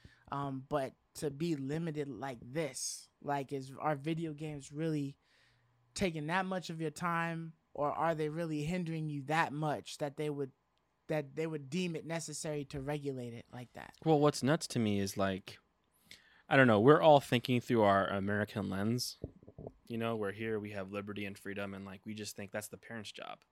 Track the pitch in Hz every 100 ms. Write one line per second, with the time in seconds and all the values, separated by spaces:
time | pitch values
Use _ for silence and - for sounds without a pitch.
0 | - _ - 139 143 135 131 147 131 -
1 | _ - 156 139 170 147 135 156 170 151
2 | 143 107 135 120 120 143 147 127 - -
3 | - _ 143 143 131 139 135 131 151 147
4 | 143 165 165 147 156 147 135 147 160 151
5 | 139 139 _ _ _ _ _ _ _ -
6 | 196 160 151 185 190 190 - 165 160 143
7 | 175 165 165 165 165 - _ - 147 -
8 | 165 156 151 156 170 151 147 180 160 165
9 | 156 143 135 156 143 143 156 123 - -
10 | 147 135 151 143 135 - _ _ _ _
11 | - 156 139 143 165 156 135 170 180 160
12 | 139 165 156 147 160 151 139 147 135 147
13 | 139 131 123 117 - 120 120 - - -
14 | 160 151 147 - 123 165 - 127 110 101
15 | 98 104 98 95 - - _ _ _ _
16 | - - _ _ - 139 127 104 120 156
17 | 165 143 - 123 127 123 - 117 101 98
18 | 95 98 98 104 104 107 98 95 104 123
19 | - - - - - - - - - 117
20 | 113 113 101 101 113 110 104 104 95 101
21 | 101 101 101 98 98 98 101 98 98 98
22 | 107 107 104 - 101 107 - 95 - 117
23 | 98 - - - _